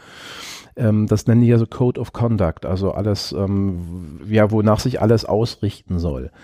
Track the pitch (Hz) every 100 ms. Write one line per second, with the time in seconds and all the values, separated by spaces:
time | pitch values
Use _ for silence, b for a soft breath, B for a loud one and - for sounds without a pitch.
0 | B B B B B B B - 113 107
1 | 107 107 - 117 120 117 113 - 123 120
2 | 117 - 117 107 85 - - 92 98 -
3 | 104 98 - 69 98 98 98 87 85 90
4 | 80 78 92 110 107 110 107 104 131 123
5 | 110 113 - 104 113 - 101 - - 90
6 | 87 65 62 -